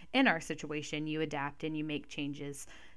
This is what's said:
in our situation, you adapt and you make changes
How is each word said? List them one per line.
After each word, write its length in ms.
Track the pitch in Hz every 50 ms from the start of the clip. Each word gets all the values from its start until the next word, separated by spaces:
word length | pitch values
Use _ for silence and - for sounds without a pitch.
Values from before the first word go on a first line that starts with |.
| - - -
in 120 | 262 269
our 140 | 226 165 165
situation, 640 | - - 160 151 - 147 147 151 147 - 160 151 156
you 140 | 156 151 156
adapt 440 | 160 156 151 143 139 143 - - -
and 120 | 160 156
you 80 | 156 151
make 240 | 156 147 143 147 -
changes 580 | - - 147 143 143 143 147 143 143 - - - - - - - -